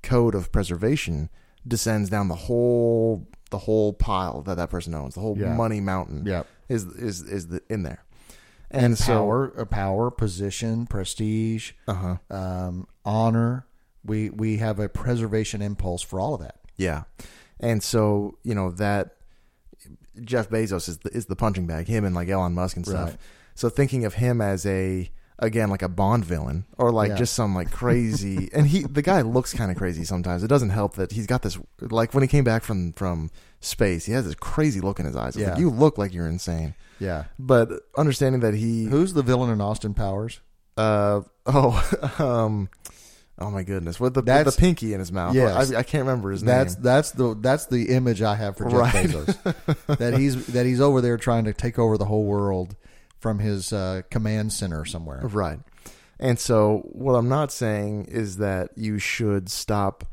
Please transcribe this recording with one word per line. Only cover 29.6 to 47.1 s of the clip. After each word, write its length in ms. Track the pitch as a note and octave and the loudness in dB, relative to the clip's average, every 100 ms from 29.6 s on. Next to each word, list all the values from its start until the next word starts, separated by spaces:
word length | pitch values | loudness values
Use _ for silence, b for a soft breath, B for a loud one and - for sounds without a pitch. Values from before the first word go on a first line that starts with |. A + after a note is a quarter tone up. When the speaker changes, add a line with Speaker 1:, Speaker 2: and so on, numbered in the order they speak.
| G#2 F2+ | -2 0
Speaker 1:
crazy 280 | F#2 D#2+ | -2 -4
sometimes. 400 | E2 F2+ F2 F2 | -4 -2 -2 -2
It 40 | A2 | 2
doesn't 220 | C#3 A2 | 4 4
help 240 | A2+ G2+ - | 0 -2 -2
that 160 | F#2 | -4
he's 140 | G#2+ G#2 | -4 -2
got 140 | B2 | 0
this, 140 | - - - - | 0 -6 -12 -12
like, 340 | A#2 A2+ A2+ | -2 0 2
when 100 | C#3 | 2
he 40 | C3+ | 4
came 160 | D3 | 4
back 200 | B2 A2+ | 4 2
from, 300 | - G#2 E2+ | 0 -2 -4
from 380 | - F#2+ E2 D#2 b b b | -2 -4 -2 -6 b b b
space, 440 | - - G#2 E2+ F2 | -10 0 0 0 -2
he 80 | |
has 120 | B2 G2 | -2 -2
this 100 | D2+ | -6
crazy 460 | - - D#3 G2 | -4 0 0 0
look 180 | F#2 G2+ | -4 -4
in 60 | C#2+ | -4
his 100 | B1 | -4
eyes. 200 | A#1+ - | -6 -4
It's 100 | G2+ | -2
like, 100 | F2+ | 2
Speaker 2:
Yeah. 40 | |
Speaker 1:
"You 80 | E3+ | 0
look 280 | A#2 D3+ - | 6 4 4
like 160 | G2+ | -4
you're 140 | F2 E2 | -2 -4
insane." 460 | F2+ - E2 D#2+ - b b | -4 -4 -4 -6 -10 b b
Speaker 2:
Yeah. 260 | G2 D#2+ D2 - | -6 -6 -8 -12
Speaker 1:
But 320 | C3 B2 A2 - _ - | 4 4 4 -2 _ 0
understanding 440 | D3+ C3 C3+ C3 | 2 2 2 2
that 120 | A2+ | 2
he 320 | G#2 A2+ A#2 A2 | 0 0 -2 2
Speaker 2:
Who's 280 | C#3 F#3+ | 2 2
the 100 | E3+ | 2
villain 260 | B2 B2 B2 | 2 2 2
in 120 | A2 | 0
Austin 320 | G#2 G#2+ A2 | -2 -2 -4
Powers? 460 | G2 G2+ G2 A2+ - _ _ _ - | -2 -2 -4 -6 -12 _ _ _ -2
Speaker 1:
Uh, 440 | A2 G#2 G2+ G#2 - _ - | 2 4 4 2 -2 _ 2
oh, 680 | C#3 C3 A2 - - C3+ - | 6 6 4 2 0 -4 -2
<laughs> 40 | |
um, 500 | C#3+ A#2+ A2 G#2+ G2 - B B B B B - | 0 2 0 0 -4 -10 B B B B B -10
oh 100 | G2+ | -6
my 140 | G2 | -6
goodness. 360 | F#2 G2 E2+ E2+ | -4 -6 -6 -2
With 140 | B2+ | 0
the, 60 | C3 | 2
with 80 | A#2+ | 4
Speaker 2:
That's 280 | C3+ D3 - | 6 6 6
Speaker 1:
the 40 | |
pinky 320 | F3+ E3 A2 | 4 4 -2
in 60 | G2+ | -4
his 120 | F2+ | -4
mouth. 220 | F#2 F2 | -2 2
Speaker 2:
Yes. 380 | C3 A#2+ G2 C3+ | 4 4 4 2
Speaker 1:
I, 60 | A#2 | 0
I 40 | |
can't 220 | B2 D3+ C3 | 0 0 0
remember 240 | B2+ G2 | 0 -2
his 100 | G2 | 0
Speaker 2:
That's, 320 | G#2+ B2 C3 F2+ | 4 4 4 2
Speaker 1:
name. 80 | |
Speaker 2:
that's 280 | B2 C3 D3+ | 4 4 2